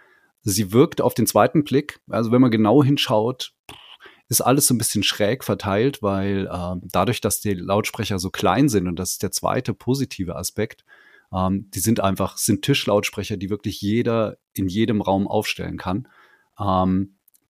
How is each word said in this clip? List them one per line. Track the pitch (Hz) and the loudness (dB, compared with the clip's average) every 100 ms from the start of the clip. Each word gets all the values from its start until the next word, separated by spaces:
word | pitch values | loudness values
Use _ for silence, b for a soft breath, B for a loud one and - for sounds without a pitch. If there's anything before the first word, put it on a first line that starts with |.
| b b b b | b b b b
Sie | 110 95 95 | -4 -2 2
wirkt | 113 165 - | 4 4 2
auf | 123 | -2
den | - 110 | 0 2
zweiten | 104 113 160 | 4 4 2
Blick, | 143 131 143 - - | 2 0 -2 -12 -6
also | 107 117 | -2 2
wenn | 123 | 4
man | 127 | 4
genau | 110 107 135 | 4 6 6
hinschaut, | 131 143 - 110 113 127 - _ - B B B B B B | 6 2 0 0 0 -6 -12 _ -20 B B B B B B
ist | - | 0
alles | 117 143 - | 2 4 2
so | |
ein | 120 | 0
bisschen | 117 107 | 0 -2
schräg | 95 - 104 127 - | -2 0 0 0 -2
verteilt, | 101 104 101 131 - | -2 0 2 0 0
weil, | 101 98 98 98 95 | -2 0 -2 -2 -4
ähm, | 90 87 90 90 | -6 -6 -6 -4
dadurch, | 92 101 113 | 0 0 0
dass | 107 - | -2 -2
die | 104 | -2
Lautsprecher | 92 90 101 - - 104 95 | -4 0 0 0 -4 -4 -4
so | 92 | -4
klein | - 98 98 143 | -2 0 2 4
sind, | 104 90 | 2 0
und | 87 | -4
das | 92 | -6
ist | - | -4
der | 95 | -6
zweite | - - 120 - | -4 -2 -2 -4
positive | 107 - 135 131 - 87 82 | -6 -4 -4 -4 -6 -8 -8
Aspekt, | 95 - 110 - _ b b b b | -8 -6 -6 -8 _ b b b b
ähm, | 92 92 98 - | -2 0 -2 -6
die | - | -4
sind | 107 113 | 0 2
einfach, | 98 95 95 - | 0 0 -4 -2
sind | - - | -2 0
Tischlautsprecher, | - 135 - 104 - - 98 101 | 0 0 2 0 0 -6 -8 -6
die | 95 | -6
wirklich | 104 110 - | -6 -8 -6
jeder | 101 110 117 117 104 - _ | -2 0 0 0 -2 -6 _
in | - 92 | -4 -2
jedem | 98 113 107 | 0 0 0
Raum | 95 98 101 | 0 0 0
aufstellen | 107 - - 85 - | -2 -2 -6 -8 -8
kann. | 95 101 - b b b b - | -6 -6 -8 b b b b -6
Ähm, | 98 92 92 95 98 _ _ _ | 0 2 2 2 -2 _ _ _